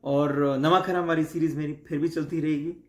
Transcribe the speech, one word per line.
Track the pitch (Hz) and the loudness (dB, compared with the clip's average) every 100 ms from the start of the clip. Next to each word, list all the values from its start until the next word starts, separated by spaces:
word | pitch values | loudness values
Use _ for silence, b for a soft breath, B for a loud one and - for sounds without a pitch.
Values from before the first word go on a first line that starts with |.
और | 139 139 147 139 143 135 | 0 2 2 2 2 2
नमक | 156 180 185 | 4 4 2
हराम | 180 170 | 0 0
वाली | 160 | 0
series | 156 170 160 143 | 0 -2 -2 -2
मेरी | 151 | -6
फिर | 147 - 147 | -8 -8 -4
भी | 165 | -2
चलती | 165 147 165 | -2 -4 -4
रहेगी, | 156 147 160 175 | -2 -2 -4 -10